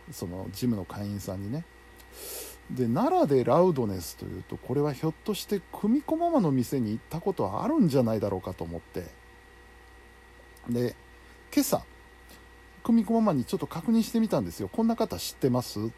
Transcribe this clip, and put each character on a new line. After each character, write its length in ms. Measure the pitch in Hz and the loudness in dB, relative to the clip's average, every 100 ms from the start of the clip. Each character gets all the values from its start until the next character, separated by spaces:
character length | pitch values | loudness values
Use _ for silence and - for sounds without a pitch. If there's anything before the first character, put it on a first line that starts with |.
| - | -16
そ 140 | - 92 | -10 -8
の 220 | 90 98 | -8 -10
ジ 160 | 98 123 | -4 -2
ム 80 | 107 | -2
の 100 | 90 | -4
会 220 | - 104 | -8 -6
員 120 | 101 | -6
さ 160 | 98 95 | -6 -8
ん 60 | |
に 100 | 101 | -6
ね。 140 | 147 175 - - - - - - - - - - | -8 -10 -16 -20 -20 -20 -16 -14 -12 -14 -16 -8
で、 140 | 127 117 | -2 0
奈 260 | 139 269 | 2 2
良 140 | 370 262 | 4 4
で 180 | 135 | 4
ラ 180 | 117 147 | 6 6
ウ 120 | 185 | 6
ド 140 | 139 107 | 4 0
ネ 120 | 92 | -4
ス 160 | - - | -8 -12
と 100 | - | -12
い 140 | 90 | -10
う 40 | |
と、 140 | - - | -10 -10
こ 180 | - 127 | -4 0
れ 60 | |
は 120 | 147 | 0
ひ 120 | 131 160 | -2 -4
ょ 40 | |
っ 40 | - - | -4 -6
と 80 | |
し 100 | 208 | -6
て 160 | - 202 - | -4 -6 -6
久 220 | - 208 | -4 0
美 80 | 277 | 0
子 140 | - 320 | 0 -2
マ 140 | 339 | 2
マ 100 | 320 | 2
の 120 | 165 | 4
店 280 | 131 117 139 | 2 0 0
に 120 | 110 | -2
行 100 | 110 | -4
っ 20 | - | -6
た 100 | 160 | -6
こ 140 | 202 | -4
と 100 | 180 | -2
は 220 | 101 104 220 | -2 -2 0
あ 20 | |
る 80 | 320 | 4
ん 140 | 180 | 4
じ 80 | 131 | 4
ゃ 60 | |
な 120 | 113 110 | 2 2
い 40 | |
だ 100 | 104 | 0
ろ 80 | 92 | -2
う 40 | |
か 120 | 98 | -6
と 100 | 90 | -8
思 140 | 82 85 | -8 -10
っ 40 | |
て。 260 | - - 85 - - - - - - - - - - - - - - - - | -10 -12 -12 -14 -20 -20 -20 -20 -20 -20 -20 -20 -20 -20 -20 -20 -20 -14 -4
で、 260 | 120 123 - - - - - - | -2 -2 -4 -18 -20 -20 -20 -4
今 100 | - | 0
朝、 220 | 269 - - - - - - - - - - - | 2 0 -4 -20 -20 -20 -20 -20 -20 -20 -20 -8
久 120 | - 233 | 2 4
美 80 | |
子 100 | 202 | 4
マ 80 | 226 | 4
マ 120 | 214 | 4
に 120 | 143 117 | 2 0
ち 80 | |
ょ 40 | 185 | -4
っ 20 | |
と 80 | 143 | -4
確 240 | 165 202 | -6 2
認 120 | 226 | 2
し 80 | 214 | 2
て 80 | 226 | 2
み 100 | 220 | 2
た 100 | 156 | 0
ん 60 | 90 | -2
で 60 | |
す 80 | - | -4
よ。 100 | 98 | -6
「こ 100 | - | 0
ん 40 | 226 | 2
な 80 | 226 | 2
方 220 | 220 82 | -2 -4
知 160 | - | -8
っ 20 | - | 0
て 140 | 135 | 2
ま 120 | 123 | 2
す？」 180 | - 104 | -2 -4
っ 20 | |
て 60 | 110 | -6